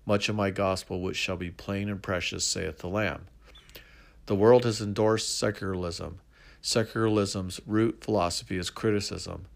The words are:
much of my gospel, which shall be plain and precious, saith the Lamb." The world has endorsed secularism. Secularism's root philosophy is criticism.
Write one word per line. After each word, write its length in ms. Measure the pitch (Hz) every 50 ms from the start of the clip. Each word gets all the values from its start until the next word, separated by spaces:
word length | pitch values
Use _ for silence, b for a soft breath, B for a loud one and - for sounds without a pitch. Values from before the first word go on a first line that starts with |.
| -
much 240 | - 104 104 - -
of 80 | 107
my 140 | 107 101 98
gospel, 500 | 92 98 98 95 95 95 - - 95 92
which 160 | 92 95 -
shall 220 | - - - 110 92
be 120 | 92 87
plain 380 | 85 - - - 101 98 101 104
and 140 | 104 95 -
precious, 420 | - 98 87 85 - 95 95 -
saith 340 | - - 98 87 82 82 -
the 100 | - 87
Lamb." 380 | 92 107 107 92 73 - 90 - - B B B B B B B B B B B B B B B B B -
The 100 | - 104
world 280 | 98 104 113 123 123 120
has 180 | 120 107 107 107
endorsed 540 | 104 101 107 107 110 110 110 - - - -
secularism. 840 | - 110 104 - - 95 95 90 90 87 85 - 87 78 - - - B B B B B B B
Secularism's 960 | - - - 120 110 - - 113 110 110 107 104 101 92 - 101 92 92 92 - -
root 380 | - 104 107 113 117 - - -
philosophy 540 | - 110 101 87 87 85 - - - 95 92
is 100 | 87 -
criticism. 800 | - - - 110 104 101 101 - 98 90 87 87 85 85 87 - B